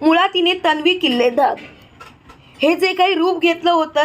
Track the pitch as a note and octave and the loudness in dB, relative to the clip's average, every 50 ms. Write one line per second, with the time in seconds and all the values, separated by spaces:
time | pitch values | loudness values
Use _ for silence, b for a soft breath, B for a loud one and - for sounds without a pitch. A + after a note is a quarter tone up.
0 | C#4+ D#4 D#4+ F4 F#4+ G4+ G4 F4+ E4+ F4 F#4 F4+ F#4 E4 D#4 D4+ D4+ F4 F4+ F4+ | 0 2 4 4 2 0 0 0 0 0 0 0 -2 -2 -2 0 0 0 0 0
1 | E4 C#4 B3 A#3+ A#3+ B3 A#3+ C#4+ C4+ - - - - - - - - - _ - | -2 -2 0 0 0 0 0 0 0 0 -2 -4 -12 -20 -20 -20 -20 -20 _ -20
2 | - - - _ _ - - - - - - - - D#4 F4 F4 F4+ F#4 F#4+ F#4 | -20 -20 -20 _ _ -20 -20 -20 -20 -18 -8 -2 0 0 0 0 0 -2 0 0
3 | F4+ G4 F#4+ D#4+ E4+ F#4 F#4+ E4+ E4 E4+ E4 E4+ E4 F4 E4+ D#4+ D#4 D#4 - D4 | 0 0 2 0 0 -2 -2 0 0 -2 -2 0 -2 0 0 0 -2 -2 -2 -2